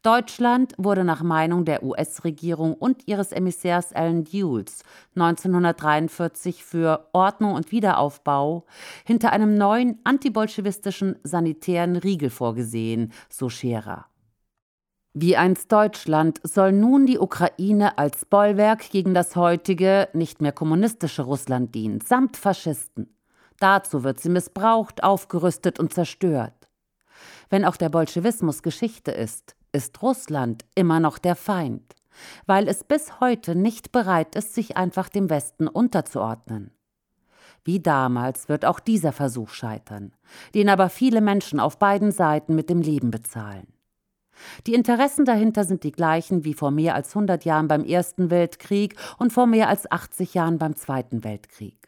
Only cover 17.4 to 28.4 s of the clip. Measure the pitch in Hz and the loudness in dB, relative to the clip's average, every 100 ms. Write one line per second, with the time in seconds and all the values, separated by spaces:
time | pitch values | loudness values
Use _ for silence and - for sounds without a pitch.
17.4 | 175 - 190 208 208 - 147 - - 202 | -2 0 0 2 2 0 -2 -4 2 4
18.4 | 208 196 214 220 - 196 185 180 175 175 | 4 4 2 2 -2 -2 2 0 0 0
19.4 | 175 175 - 180 190 196 - 165 160 - | 2 2 -2 0 4 4 2 -2 -4 -2
20.4 | 147 - 156 165 220 226 160 - 127 139 | -4 -2 0 2 2 0 -6 -4 -4 -4
21.4 | - 127 120 113 110 107 - 247 262 - | -2 -2 -2 -4 -4 -6 0 0 0 -2
22.4 | 202 185 165 143 - - - _ _ _ | -2 -2 -4 -8 -10 -12 -14 _ _ _
23.4 | _ _ 196 196 196 143 131 131 170 180 | _ _ 2 2 0 -4 -4 -4 -2 -2
24.4 | - - 220 226 214 - 196 196 - 175 | -2 -2 2 2 -2 -2 0 0 -2 -2
25.4 | 175 - 175 - 165 - 165 - 185 143 | -2 0 -4 -2 -4 -2 -4 -2 0 0
26.4 | 110 _ _ _ _ _ _ - - - | -4 _ _ _ _ _ _ -20 -20 -20
27.4 | _ 185 165 - 165 165 156 175 202 226 | _ 2 2 0 0 0 0 0 -2 0